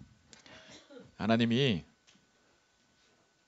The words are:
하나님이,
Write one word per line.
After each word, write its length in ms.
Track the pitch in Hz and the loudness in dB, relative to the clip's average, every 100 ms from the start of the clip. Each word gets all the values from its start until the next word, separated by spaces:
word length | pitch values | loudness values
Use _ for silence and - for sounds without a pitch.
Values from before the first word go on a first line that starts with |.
| - - _ - - - - - - 269 - - | -20 -20 _ -20 -20 -20 -20 -20 -20 -20 -20 -6
하나님이, 680 | 107 117 117 117 139 87 - _ _ - _ _ _ _ _ _ _ _ _ _ _ _ | 0 2 2 2 2 0 -6 _ _ -20 _ _ _ _ _ _ _ _ _ _ _ _